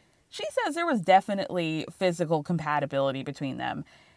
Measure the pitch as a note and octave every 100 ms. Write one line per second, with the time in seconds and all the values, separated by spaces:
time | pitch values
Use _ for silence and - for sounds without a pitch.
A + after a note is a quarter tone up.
0 | _ _ _ - D5 - A#4 D4+ E4+ A#3
1 | E3 F#3+ G#3 G3 - F3+ D#3+ D#3 - -
2 | F#3 E3+ D#3+ D#3+ D3 E3+ D3+ D3 C#3 C#3
3 | C3+ C3+ C3+ C#3 C3+ B2+ B2 - - -
4 | -